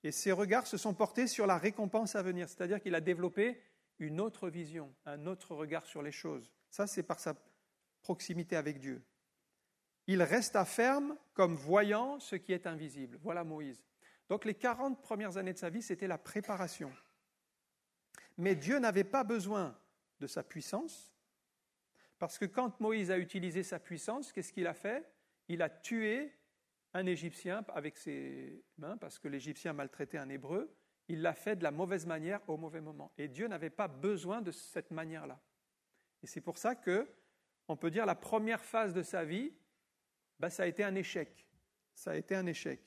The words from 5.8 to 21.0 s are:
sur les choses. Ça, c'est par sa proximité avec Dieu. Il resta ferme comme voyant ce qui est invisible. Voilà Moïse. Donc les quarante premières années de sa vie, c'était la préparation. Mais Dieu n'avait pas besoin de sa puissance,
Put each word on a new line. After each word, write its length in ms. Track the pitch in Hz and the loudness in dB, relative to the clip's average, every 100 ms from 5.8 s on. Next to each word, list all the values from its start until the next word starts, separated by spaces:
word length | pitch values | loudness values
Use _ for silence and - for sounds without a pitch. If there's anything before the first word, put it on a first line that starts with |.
| - | -4
sur 160 | 156 | -8
les 100 | 147 | -6
choses. 400 | 147 165 143 113 _ _ | -6 -6 -6 -10 _ _
Ça, 180 | - 202 | -2 0
c'est 160 | 202 | 0
par 160 | 165 160 | -2 -2
sa 160 | - 151 _ _ _ _ _ _ | -2 -6 _ _ _ _ _ _
proximité 540 | - 175 - 175 170 170 | -6 -4 -2 -4 0 0
avec 240 | 147 143 | 0 -4
Dieu. 220 | 135 127 - _ _ _ _ _ _ _ _ _ - | -6 -8 -10 _ _ _ _ _ _ _ _ _ 2
Il 140 | 190 | 6
resta 420 | 165 226 220 208 | 8 6 4 4
ferme 540 | 180 - 240 277 285 302 _ | 2 4 6 6 2 -6 _
comme 220 | - 180 160 | 6 6 6
voyant 640 | 139 190 208 214 254 285 | 6 6 8 4 2 -4
ce 160 | - 190 | -6 -6
qui 180 | - | -2
est 140 | 180 180 | -2 -2
invisible. 500 | 160 156 135 127 120 | -6 -8 -8 -10 -8
Voilà 200 | 151 175 | -4 -2
Moïse. 400 | 165 156 147 120 _ _ - _ _ | -2 -4 -6 -10 _ _ -20 _ _
Donc 160 | 208 220 | 0 0
les 80 | |
quarante 480 | 208 254 240 277 262 | 2 2 2 0 -2
premières 360 | - 214 208 185 | -2 -2 -2 -2
années 160 | 185 | -2
de 40 | 180 | -2
sa 120 | 175 | -2
vie, 120 | 185 | -4
c'était 260 | 220 180 190 | -4 -2 0
la 100 | 160 | -2
préparation. 760 | - 208 202 190 180 - 143 131 - _ _ _ _ _ _ _ _ _ _ - - - | -2 -4 -2 -2 -2 -4 -8 -10 -20 _ _ _ _ _ _ _ _ _ _ -20 -18 0
Mais 180 | 180 175 | 2 4
Dieu 240 | 143 277 | 4 4
n'avait 240 | 233 196 | 4 4
pas 200 | 196 269 | 4 2
besoin 540 | 226 233 185 208 165 113 _ _ _ _ | 2 0 2 0 0 -4 _ _ _ _
de 80 | 139 | -6
sa 160 | - | -6
puissance, 720 | - 160 - 202 330 - | -6 -10 -4 -4 -4 -10